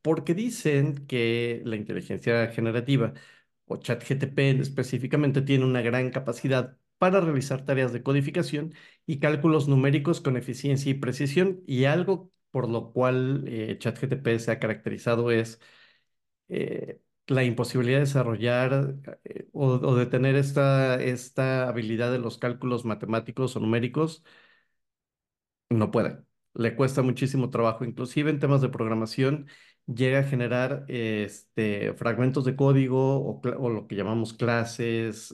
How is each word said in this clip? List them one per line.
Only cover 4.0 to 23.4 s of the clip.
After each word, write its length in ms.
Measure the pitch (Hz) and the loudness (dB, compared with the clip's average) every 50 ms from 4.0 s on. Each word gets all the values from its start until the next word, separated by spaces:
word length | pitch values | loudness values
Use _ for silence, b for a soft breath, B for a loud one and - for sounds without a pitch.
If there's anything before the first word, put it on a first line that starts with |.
| - | -2
G 140 | - 135 139 | -4 -2 -2
T 80 | 139 139 | -2 -2
P 220 | 139 143 139 139 135 135 | 0 2 4 4 4 2
específicamente 800 | 135 139 - - 127 - - 117 127 127 - 147 147 139 135 143 139 | 0 -2 -4 -4 -4 -2 -4 -4 -2 0 0 2 2 2 2 0 2
tiene 200 | 139 139 131 131 | 2 2 2 4
una 160 | 131 123 123 | 2 2 0
gran 280 | 113 120 120 127 127 127 | 0 0 0 0 0 -2
capacidad 640 | 113 139 135 - 120 - - 139 135 127 120 - - _ _ _ _ _ | -4 -4 -4 -6 -6 -4 -2 0 0 0 0 -2 -8 _ _ _ _ _
para 240 | 185 185 185 196 | 2 4 4 4
realizar 440 | 175 165 151 135 117 - 135 131 - | 2 2 0 0 0 -2 -4 -4 -2
tareas 280 | - 139 131 131 123 117 | 0 0 2 2 0 -2
de 100 | 123 120 | -2 -2
codificación 720 | 135 139 143 139 139 143 180 165 139 147 147 151 160 B B B B B B _ | 0 2 2 2 0 0 -2 -2 -2 -2 -4 -4 -6 B B B B B B _
y 140 | - 165 143 | -6 -4 0
cálculos 480 | 147 151 151 143 147 165 156 156 139 143 | 2 2 2 2 4 4 4 4 4 4
numéricos 540 | 139 131 131 139 143 156 139 139 135 135 | 4 6 6 4 4 2 2 0 0 0
con 160 | - 143 127 123 | 0 -2 -2 -2
eficiencia 520 | 120 - 120 - - 143 139 139 139 139 | -2 -6 -8 -4 -2 0 0 0 0 -2
y 40 | 135 | -2
precisión, 640 | 139 135 120 123 131 143 139 139 180 185 196 185 - - - | -2 -2 -4 -4 -2 -4 0 2 2 2 2 0 -4 -6 -4
y 180 | 135 123 131 | 0 2 2
algo 460 | 135 151 175 180 185 190 180 - - _ _ _ _ | 4 2 2 2 0 -2 -2 -4 -10 _ _ _ _
por 160 | - 131 117 110 | -6 -4 -2 -2
lo 240 | 117 113 113 113 - | -2 -4 -4 -4 -2
cual, 520 | 123 127 127 127 127 127 131 135 139 139 135 | 0 2 2 2 2 0 0 -2 -2 -4 -6
eh, 300 | 123 113 107 110 110 - | -6 -6 -6 -6 -8 -4
chat 200 | - 120 - - | -4 -4 -4 -4
G 100 | - 127 | -4 -4
T 80 | - - | -4 -2
P 220 | - 120 117 113 | 0 0 0 0
se 120 | 117 - | 0 -2
ha 80 | - - | -2 -2
caracterizado 720 | - 110 110 - - 110 104 98 - 120 117 117 120 120 | -2 -2 -4 -4 -6 -8 -8 -4 -2 0 0 0 2 2
es, 280 | 117 113 113 113 113 b b b b b b b b b b b _ _ _ _ _ _ _ - | 2 2 0 -2 -8 b b b b b b b b b b b _ _ _ _ _ _ _ -8
eh, 500 | - - - - - - - - - - _ _ _ _ _ - | -6 -6 -4 -4 -6 -8 -8 -10 -14 -18 _ _ _ _ _ 0
la 160 | 139 131 127 | 2 2 2
imposibilidad 540 | 123 117 120 120 - - 131 117 120 131 139 | 2 0 0 -2 -2 0 0 2 2 4 2
de 80 | 147 | 2
desarrollar, 920 | 139 139 135 - 113 113 101 110 120 120 123 127 131 139 139 143 139 139 139 139 - - - _ | 2 2 2 2 0 0 0 0 0 2 2 2 2 2 0 0 -2 -4 -8 -12 -16 -18 -16 _
eh, 240 | - - - - - | -14 -14 -14 -14 -12
o, 160 | - - 143 131 | -4 0 2 2
o 280 | 127 127 - 143 127 | 2 2 2 4 4
de 120 | 123 123 123 | 4 4 2
tener 280 | - 127 127 135 131 | 2 2 4 4 4
esta, 640 | 143 143 139 139 143 139 139 135 135 135 131 127 127 | 4 2 2 2 2 4 4 4 4 4 2 2 0
esta 680 | 127 127 127 120 - - - - 131 131 131 131 127 123 | 0 -2 -2 -4 -6 -6 -4 -2 0 0 0 0 0 -2
habilidad 420 | 117 117 113 107 113 110 120 123 | -2 -4 -4 -2 -2 0 0 0
de 60 | 127 127 | 0 0
los 220 | 117 113 110 - | -2 -4 -6 -4
cálculos 460 | - 123 123 127 - 127 123 113 113 | -4 -4 -4 -4 -4 -2 -2 -2 -2
matemáticos 720 | 113 107 104 - 98 110 113 113 - 120 - | -4 -4 -4 -4 -2 -2 -2 -2 -4 -4 -4